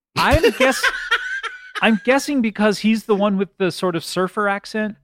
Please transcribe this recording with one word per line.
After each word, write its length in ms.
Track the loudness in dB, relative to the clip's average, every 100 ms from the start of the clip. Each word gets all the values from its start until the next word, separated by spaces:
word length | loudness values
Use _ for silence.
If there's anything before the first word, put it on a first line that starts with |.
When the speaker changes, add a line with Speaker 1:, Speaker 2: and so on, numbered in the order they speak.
| _ -2
Speaker 1:
I'm 240 | 2 4 4
Speaker 2:
<laughs> 60 | 4
Speaker 1:
guess-, 260 | 2 2 0 -2 -4 -4 -4 -6 -8 -12 -12 -2
I'm 200 | 2 2
guessing 380 | 2 0 0 -2
because 380 | -2 0 0 2
he's 240 | 2 0
the 120 | 0 0
one 220 | 2 0
with 180 | -2 -2
the 120 | -2
sort 240 | -2 -2 -2
of 80 |
surfer 440 | -4 -4 -2 -2 -2
accent. 460 | -2 -6 -6 -6 -8